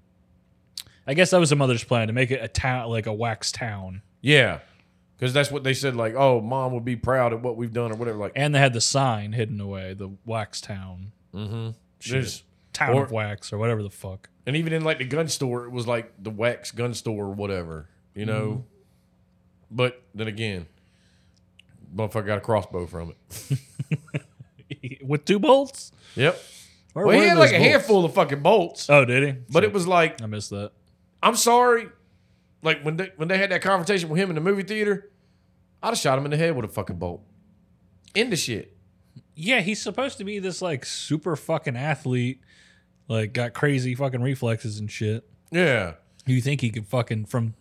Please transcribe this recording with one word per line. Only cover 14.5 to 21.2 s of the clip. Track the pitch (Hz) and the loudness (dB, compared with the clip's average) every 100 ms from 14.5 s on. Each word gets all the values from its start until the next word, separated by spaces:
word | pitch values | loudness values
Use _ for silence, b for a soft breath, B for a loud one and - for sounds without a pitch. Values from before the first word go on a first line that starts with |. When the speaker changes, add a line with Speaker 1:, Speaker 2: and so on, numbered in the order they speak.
| 151 | -4
Speaker 2:
even | 165 | -2
in, | 160 | -2
like, | 156 143 | -2 -2
the | |
gun | 127 147 160 | -2 -2 -2
store, | - 131 120 | -2 -4 -4
it | 120 | -6
was, | 123 117 | -6 -2
like, | 117 110 - | -2 -4 -12
the | 101 | -12
wax | 104 117 117 - | -2 -2 -2 -10
gun | 113 120 | -6 -4
store | 113 117 107 | -4 -6 -4
or | 101 | -4
whatever, | 101 101 95 82 78 76 _ _ | -4 -4 -4 -6 -10 -14 _ _
you | 101 | -8
know? | 107 110 107 | -4 -2 -2
Speaker 1:
Mm-hmm. | 127 - _ _ _ _ _ _ _ _ _ _ | -6 -10 _ _ _ _ _ _ _ _ _ _
Speaker 2:
But | 113 123 - _ | -2 -2 -2 _
then | 104 110 | -8 -8
again, | 104 110 92 82 _ _ _ _ _ | -6 -6 -6 -10 _ _ _ _ _